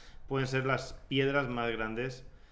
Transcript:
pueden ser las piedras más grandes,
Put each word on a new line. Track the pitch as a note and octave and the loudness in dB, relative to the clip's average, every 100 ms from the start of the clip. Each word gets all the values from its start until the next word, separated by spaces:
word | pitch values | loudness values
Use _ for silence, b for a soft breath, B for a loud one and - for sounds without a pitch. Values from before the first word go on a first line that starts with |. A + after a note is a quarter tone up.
| B B - | B B -2
pueden | C3+ C3 | 0 2
ser | C3 | 2
las | C3 B2+ - - - | 2 2 -2 -10 0
piedras | C3+ C3+ C#3+ B2+ | 2 4 4 2
más | B2 A#2 | 0 0
grandes, | A2 A2 A2+ C3 C3 - B B | 0 -2 -2 -4 -6 -14 B B